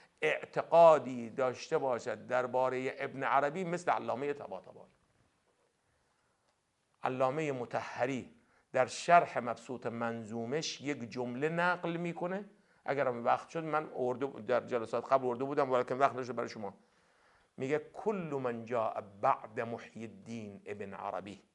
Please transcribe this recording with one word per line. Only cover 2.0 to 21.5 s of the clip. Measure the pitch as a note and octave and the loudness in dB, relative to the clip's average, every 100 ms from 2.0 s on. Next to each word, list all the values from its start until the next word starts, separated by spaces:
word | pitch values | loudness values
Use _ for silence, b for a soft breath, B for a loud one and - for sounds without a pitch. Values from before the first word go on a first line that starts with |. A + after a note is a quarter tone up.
| A#2+ G#2+ G#2+ | -2 -6 -2
درباره | B2 B2 B2+ C3 B2+ C3 - | 0 2 2 0 0 -4 -4
ابن | C#3 B2+ | -8 -4
عربی | C3 C3+ C#3+ E3 | 2 2 2 0
مثل | F3 E3+ E3+ | -4 -2 0
علامه | A2 A2+ A#2 C#3+ | 0 0 -2 -2
طباطبایی. | C#3+ - F#2 - - F#2 _ _ _ _ _ _ _ _ _ _ _ _ _ _ _ _ _ _ _ _ _ | -6 -8 -12 -14 -20 -20 _ _ _ _ _ _ _ _ _ _ _ _ _ _ _ _ _ _ _ _ _
علامه | B2+ C3 C3 D3 D#3 | -4 2 2 2 -2
مطهری | C3 A#2 A#2 - - B2 C3 F#2 - b b b | -2 -4 -4 -4 -2 -2 -2 -6 -16 b b b
در | C3 A#2+ | 2 2
شرح | - - E3+ D3 C3 | 0 6 6 6 0
مبسوط | A#2+ A2+ - A#2+ A#2+ | -4 -6 -6 -8 -6
منظومش | A#2 A#2 A#2 G#2+ A#2 A#2 D3+ D#3 - | -4 -4 -4 -6 -6 -4 -4 -4 -6
یک | C3 C3+ A#2 | -6 -6 -6
جمله | A2 B2 B2 D#3 | -6 -6 -2 -2
نقل | E3+ F3+ F3 F3 E3+ | 0 0 0 -2 -4
می‌کنه، | F3 E3+ F3 F#3+ G3 b b b - | -4 -4 -4 -4 -8 b b b -4
اگرم | C#3 B2+ A#2+ B2 | 0 0 0 0
وقت | B2 - | 0 -2
شد | E3 | -6
من | D#3+ D3+ D#3 - | -2 -2 -2 -2
ارده، | B2+ A#2+ C3+ A#2+ G#2+ | -2 0 -4 -6 0
در | A#2+ | 0
جلسات | A2 A#2+ A2 A#2+ - | 2 -4 -2 -4 2
قبل | C3+ B2+ | 2 2
ارده | A#2+ | -2
بودم، | C#3 D3 C3+ | 0 0 2
ولیکن | B2+ B2 B2+ | 2 0 2
وقت | C#3 A#2+ | 2 2
نشد | B2 A#2+ | -4 -6
برای | A#2+ | -6
شما. | A#2+ G2+ - b b b b b b b - | -6 -10 -10 b b b b b b b -8
میگه: | C3+ D3+ D3+ | -2 -2 -4
«کل | - G#3 G3+ D#3+ C#3 | -6 -4 -4 -4 -4
من | B2+ A#2 A2 | -4 -4 -2
جاء | A#2+ A2 A2 G#2 G2 | 0 0 -4 -10 -2
بعد | B2+ - A2 A2+ | 0 0 -2 -6
محی | A#2 A2+ - A2 | -6 -6 -10 -12
الدین | A2+ F#2+ A2 A#2 G#2 G2 - | -12 -12 -12 -10 -10 -12 -12
ابن | G#2 G2 | -10 -10
عربی»، | F#2+ G2 F#2 G2 F2+ _ | -8 -6 -6 -8 -14 _